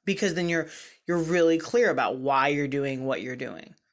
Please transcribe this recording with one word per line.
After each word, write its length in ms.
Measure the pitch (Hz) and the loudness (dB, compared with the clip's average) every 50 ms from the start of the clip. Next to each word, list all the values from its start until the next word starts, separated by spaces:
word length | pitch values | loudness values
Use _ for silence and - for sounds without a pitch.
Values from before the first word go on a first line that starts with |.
| _ | _
because 260 | - 196 196 208 196 165 | -4 -2 0 0 0 0
then 160 | 170 180 170 | 0 0 0
you're, 200 | 170 165 151 156 - - - - - _ _ | 0 0 -2 -4 -8 -18 -20 -20 -20 _ _
you're 120 | - 175 175 | -4 -2 -2
really 400 | 165 160 175 180 165 165 165 160 | 0 2 2 4 6 6 4 4
clear 320 | 160 - - 240 247 202 | 0 0 2 2 2 2
about 260 | 156 135 127 95 117 | 2 2 0 0 -2
why 320 | 131 131 143 139 135 135 143 | -2 -2 0 2 2 2 2
you're 180 | 147 143 147 | 2 0 -2
doing 380 | 139 131 143 139 139 135 131 131 | -2 -2 -2 -2 -2 -4 -4 -4
what 160 | 135 131 - | -4 -4 -4
you're 160 | 98 127 127 | -4 -6 -8
doing. 380 | 120 131 117 98 78 - - - _ _ _ | -8 -10 -10 -10 -12 -16 -20 -20 _ _ _